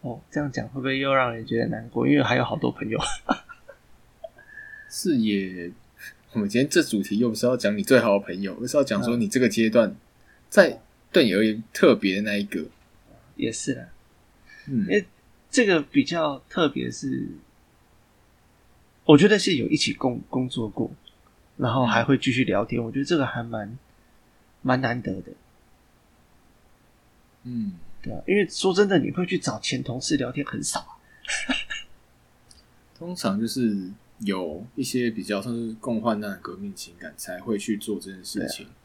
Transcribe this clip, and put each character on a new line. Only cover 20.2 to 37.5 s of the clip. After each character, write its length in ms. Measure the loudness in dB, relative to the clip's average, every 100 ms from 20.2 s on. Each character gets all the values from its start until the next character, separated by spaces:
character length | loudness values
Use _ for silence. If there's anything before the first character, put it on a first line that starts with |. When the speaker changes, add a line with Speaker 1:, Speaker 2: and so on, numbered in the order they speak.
| -6
Speaker 1:
工 200 | -4 -4
作 200 | -4 -6
过， 220 | -4 -6 -6 _ _ _ _ _ -4
然 160 | -2
后 140 | 0 2
还 160 | 2
会 160 | 4 2
继 140 | 2
续 100 | 0
聊 220 | 0 0
天， 180 | 0 -4
Speaker 2:
嗯。 20 | -4
Speaker 1:
我 40 |
觉 80 | -4
得 60 |
这 120 | 0 0
个 80 |
还 160 | 0 -4
蛮， 380 | -6 -8 -8 -12 _ _ _ _ _ _ _ _
蛮 180 | -2 0
难 200 | 0 -2
得 120 | -6 -8
的。 100 | -10 -20 _ _ _ _ _ _ _ _ _ _ _ _ _ _ _ _ _ _ _ _
Speaker 2:
嗯。 300 | -10 -6 -6 -8 -14 -12
Speaker 1:
对 80 | -10
啊， 80 | -8 0
因 80 |
为 100 | 2 2
说 260 | 0 0
真 140 | 4 4
的， 100 | 4
你 140 | 2
会 120 | -2
去 140 | -2 -2
找 220 | -4 -6
前 200 | -6 -6
同 200 | -6 -6
事 160 | -2 -2
聊 160 | -2
天 120 | -6
很 160 | -8 -6
少 200 | -6 -6
啊。 180 | -8 -20 _ -20 -10 -8 -4 -6 -6 -12 -14 -20
<laughs> 960 | _ _ _ _ _ -20 _ _ _ -16
Speaker 2:
通 160 | -12
常 240 | -4 -2 0
就 80 | -2
是 460 | 0 0 0 -6 -12 _ _
有 480 | -4 -2 -4 -8 -12
一 80 | -6
些 260 | -2 0 0
比 140 | -2
较 180 | -4 -4
算 140 | -4
是 180 | -6 -6
共 260 | -8 -4 -2
患 180 | 0 -2
难 140 | -4
的 40 | -10
革 180 | -12 -12
命 180 | -12
情 180 | -12 -16 -16
感 160 | -18 -14
才 220 | -12 -12
会 180 | -4